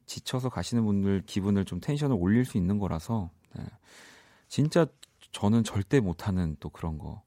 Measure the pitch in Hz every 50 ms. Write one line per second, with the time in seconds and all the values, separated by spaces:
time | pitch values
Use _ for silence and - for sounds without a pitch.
0 | _ - - 123 - - - 127 127 127 - - 90 - - 117 113 104 101 101
1 | 98 98 98 95 - - - 104 92 101 101 98 95 - - 90 - - 147 147
2 | 151 139 131 95 85 92 104 120 127 127 - 107 87 87 101 104 98 87 85 80
3 | - - 113 113 92 82 - _ _ _ - - - - - - _ _ - -
4 | - - - - - _ _ _ _ - - - 139 151 - 175 165 - _ _
5 | _ - _ _ - - - - - 101 110 117 110 - - 101 98 - - 143
6 | 110 92 85 - - 101 92 92 90 80 76 - - 76 - - - 82 80 76
7 | 73 73 73 - -